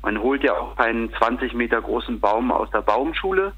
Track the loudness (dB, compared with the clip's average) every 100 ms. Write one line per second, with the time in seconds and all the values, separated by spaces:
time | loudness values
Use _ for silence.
0 | -2 0 2 2 2 2 -2 -4 -2 -2
1 | -4 -2 -2 0 -4 -2 0 0 0 -4
2 | -2 0 2 2 2 0 2 0 2 2
3 | 0 -2 0 0 0